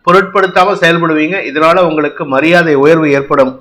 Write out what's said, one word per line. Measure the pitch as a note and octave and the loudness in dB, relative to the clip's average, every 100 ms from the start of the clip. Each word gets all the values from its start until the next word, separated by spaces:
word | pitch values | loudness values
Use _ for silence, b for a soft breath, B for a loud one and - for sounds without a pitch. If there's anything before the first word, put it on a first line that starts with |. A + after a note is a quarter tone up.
பொருட்படுத்தாம | E3+ F#3 F#3+ G3+ F#3+ F#3+ G3 | 2 0 0 -2 0 0 0
செயல்படுவீங்க. | F#3+ E3 E3 E3 D#3 D#3 F#3+ | 0 0 0 0 -2 -2 -4
இதனால | C3 C#3+ D#3+ F3+ | -6 0 2 2
உங்களுக்கு | F3 D#3 D3 - | 0 0 -4 -6
மரியாதை | D3+ C3+ D#3 F#3 E3+ | -4 -2 2 2 2
உயர்வு | C#3 D3 E3 D#3 | 2 2 2 2
ஏற்படும். | C#3 C#3 C#3+ C3 C3 | -2 0 0 0 -2